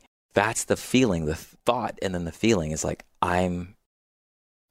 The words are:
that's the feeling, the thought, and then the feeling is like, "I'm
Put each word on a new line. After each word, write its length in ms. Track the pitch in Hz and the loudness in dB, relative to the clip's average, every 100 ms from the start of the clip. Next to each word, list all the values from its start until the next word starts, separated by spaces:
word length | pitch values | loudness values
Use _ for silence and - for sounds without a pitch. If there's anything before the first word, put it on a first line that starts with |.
| _ _ _ | _ _ _
that's 300 | - 107 117 | 0 0 0
the 140 | - 101 | -2 -2
feeling, 480 | - 127 127 85 76 | 2 4 4 2 -2
the 100 | 78 | -4
thought, 640 | - _ - 123 107 - | -8 _ 0 0 -2 -4
and 140 | 98 90 | -4 -4
then 100 | 85 | -6
the 60 | |
feeling 400 | - 110 104 78 | 0 2 2 0
is 120 | 78 | -4
like, 200 | 85 - - - | -4 -6 -10 -6
"I'm 540 | 90 90 90 90 87 - _ _ _ _ _ _ _ _ _ | 0 0 0 -2 -8 -16 _ _ _ _ _ _ _ _ _